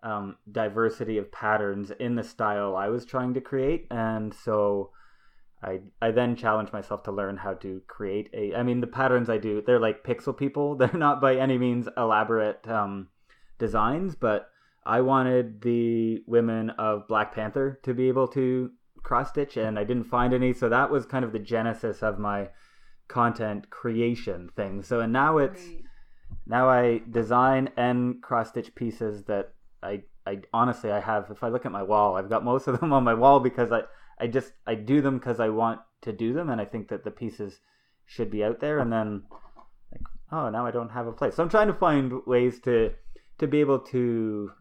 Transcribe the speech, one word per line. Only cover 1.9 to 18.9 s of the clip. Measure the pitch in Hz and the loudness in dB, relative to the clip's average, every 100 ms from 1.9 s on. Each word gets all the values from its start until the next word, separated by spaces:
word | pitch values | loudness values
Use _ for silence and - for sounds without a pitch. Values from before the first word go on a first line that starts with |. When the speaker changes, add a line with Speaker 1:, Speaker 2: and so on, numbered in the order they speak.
Speaker 1:
in | 104 120 120 | -6 -4 -4
the | |
style | 110 - 107 104 101 95 | -6 -4 -2 0 -2 -2
I | 101 | -2
was | 120 120 | -2 -4
trying | 131 127 | -4 -2
to | 127 | -4
create. | 127 135 135 160 - | -4 -2 0 -2 -4
And | 120 113 110 107 | -4 -2 -2 -6
so | 98 - 107 104 101 98 - - - - - - _ | -8 -2 0 2 0 -4 -12 -20 -20 -20 -20 -20 _
I, | 98 95 95 - | -8 -8 -8 -4
I | 117 | 0
then | 113 123 | 2 2
challenged | 117 113 107 104 | 0 0 0 0
myself | 107 95 104 | -8 -8 -8
to | - | -6
learn | 101 98 98 | -4 -4 -4
how | 98 | -8
to | 92 98 95 - | -8 -8 -12 -14
create | - 104 101 104 | -10 -6 -4 -6
a, | - 104 92 | -6 -4 -2
I | |
mean, | 123 123 | 0 0
the | 120 | -2
patterns | - 131 123 117 | 0 2 4 2
I | 110 | -2
do, | 110 104 | 0 -4
they're, | 104 123 | 4 4
like, | 110 104 | 4 -2
pixel | - 120 - 123 | -4 -4 -4 -2
people. | 139 143 143 143 | -2 0 -2 2
<laughs> | |
They're | 123 | 2
not | 175 147 139 | 4 2 4
by | 135 127 | 4 4
any | 131 127 | 4 4
means | 123 123 113 - | 2 0 -2 -2
elaborate, | 113 107 107 113 107 101 110 | 2 2 4 2 2 -2 -4
um, | 113 101 98 92 _ _ _ - - | -2 -2 -6 -12 _ _ _ -20 -6
designs, | 113 107 110 147 190 151 | -2 2 2 2 -4 -2
but | 117 104 - _ _ _ | 0 0 -2 _ _ _
I | - 113 | -2 2
wanted | 127 135 127 127 117 107 | 4 4 4 2 0 -4
the | 120 120 117 117 113 110 - | 0 2 2 2 0 -2 2
women | 117 117 113 110 | 2 2 0 -4
of | - 110 107 101 | -2 -2 -2 0
Black | 110 107 | -2 0
Panther | - 107 143 135 135 | -4 -4 -2 -2 -4
to | - | -6
be | 123 127 | 0 2
able | 127 127 | 2 2
to | 135 127 127 127 - _ | 2 0 0 -2 -8 _